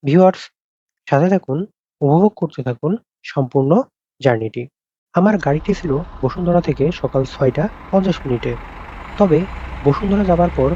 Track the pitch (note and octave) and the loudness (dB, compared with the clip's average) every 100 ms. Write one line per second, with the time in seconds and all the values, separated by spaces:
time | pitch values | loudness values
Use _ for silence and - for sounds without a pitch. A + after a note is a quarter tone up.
0 | C#3 D#3 F#3 F#3 - _ _ _ _ _ | 4 6 6 4 -10 _ _ _ _ _
1 | - C#3 F3 F#3+ - C#3 G3+ _ _ _ | -2 2 4 2 0 -6 -6 _ _ _
2 | C#3+ D#3 G#3 - E3 - B2+ A#2+ D3+ A3 | 2 4 4 2 -8 -6 -6 -4 -4 -4
3 | _ _ - - C3 C#3+ C3+ F3+ C4+ _ | _ _ -8 -4 -2 0 2 2 0 _
4 | _ _ C3+ A#2 A2 A#2+ B2 _ _ _ | _ _ 0 0 -2 -8 -12 _ _ _
5 | _ - F#3+ G#3 D#3 D3 - G3 E3+ C#3 | _ 2 2 2 0 -2 -2 -4 -2 -4
6 | E3+ - B2+ - F3 F3 E3+ C#3 C#3+ F3 | -6 -6 -6 -2 0 0 0 -2 -2 -2
7 | C3+ C3+ C3 - C3+ B2+ F#3+ - - G3 | -4 -2 -4 0 0 0 -4 -6 -2 0
8 | F#3+ E3+ C#3+ A#2+ B2 A#2+ - - - - | 0 -2 -2 -4 -4 -8 -12 -18 -18 -16
9 | - - G3+ D3+ F#3 - - - C#3+ C#3 | -16 -2 2 2 0 -8 -12 -4 0 0
10 | G3+ G3 G3 E3+ F3 - D3+ | 0 0 2 2 2 2 -2